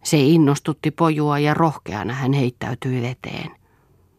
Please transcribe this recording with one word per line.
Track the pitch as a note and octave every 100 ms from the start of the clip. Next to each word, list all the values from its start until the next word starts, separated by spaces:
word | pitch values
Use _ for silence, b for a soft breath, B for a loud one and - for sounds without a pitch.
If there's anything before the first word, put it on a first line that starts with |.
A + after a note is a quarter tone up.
Se | - D#3
innostutti | C3+ E3 D3 C#3+ - D3+ D#3
Pojua | D3 E3+ D3+ D3+ C#3+
ja | D3
rohkeana | D3+ E3 D3 - G#2 F#2+
hän | C3 C3
heittäytyi | C#3 B2+ - - B2 C3 B2+
veteen. | A#2+ B2+ - - - - _ _ _ _ _